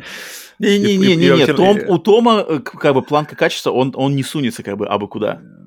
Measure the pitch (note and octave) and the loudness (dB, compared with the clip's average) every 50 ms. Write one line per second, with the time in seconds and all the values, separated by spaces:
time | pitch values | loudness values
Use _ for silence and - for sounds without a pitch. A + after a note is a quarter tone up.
0 | - - - - - - - - - - _ - G#3+ G#3 G3+ G3+ G3+ G#3 G3+ F#3+ | -14 -14 -16 -16 -16 -16 -18 -18 -20 -20 _ -4 0 0 2 2 2 0 2 2
1 | G3 G3 F3+ E3 F3 F3+ F3 E3 C#3 - C#3+ - F3 F#3+ G#3 G#3 - - F3+ E3 | 2 2 2 4 4 4 4 4 4 2 2 2 4 4 2 2 0 0 -2 0
2 | - A3 G3+ A#3 A#3 A#3+ A3+ G#3 - - D#3+ C3+ - - - - - D3 C#3 C3 | 2 4 4 4 4 4 2 2 0 -2 -4 -6 -6 -10 -10 -2 0 2 2 2
3 | - - D3 D3 D3+ - C3+ - E3 E3+ - - - C3 F#2+ A#2+ C3 C3+ - - | 0 0 -2 -2 -2 -2 -4 -2 -2 -2 -2 -2 -4 -2 0 0 -2 -2 -2 -2
4 | C3 C#3 C#3+ C#3 B2+ - - D#3 C#3 A2+ - - F#2+ G2+ G2+ G#2 G#2 - G2+ G#2 | -2 -2 0 -2 -4 -4 -4 -4 -4 -4 -4 -6 -10 -8 -6 -6 -4 -2 -2 -4
5 | G2+ G2 - A2 G#2 G#2 - - - - - - - | -4 -4 -6 -4 -4 -4 -4 -6 -12 -20 -20 -20 -20